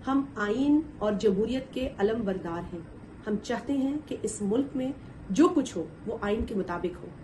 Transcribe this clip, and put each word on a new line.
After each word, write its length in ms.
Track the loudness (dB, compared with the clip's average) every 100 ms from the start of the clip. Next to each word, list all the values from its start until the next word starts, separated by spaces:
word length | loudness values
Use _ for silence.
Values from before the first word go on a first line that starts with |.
| 2
हम 280 | 0 0 -2
आइन 460 | 0 2 6 6 4 0
और 160 | 0 4
जमहूरियत 500 | 4 4 2 0 -2
के 120 | -4 -4
अलम 360 | 2 2 2
बरदार 400 | 0 -2 -4 -6
हैं। 240 | -6 -10 -12 -16 -16 -12 -4
हम 100 | -2
चाहते 360 | -2 -4 0
हैं 260 | 0 2 -2
कि 120 | -4
इस 280 | -4 -4 -2
मुल्क 280 | 0 2 2 -2
में 180 | -4 -4 -12 -14 -4
जो 160 | 6 6
कुछ 280 | 6 0 -4
हो 120 | -6 -8 -8
वो 140 | -4
आइन 200 | 0 0
के 100 | 0
मुताबिक 420 | -2 -2 -2 -4 -6
हो। 120 | -12 -14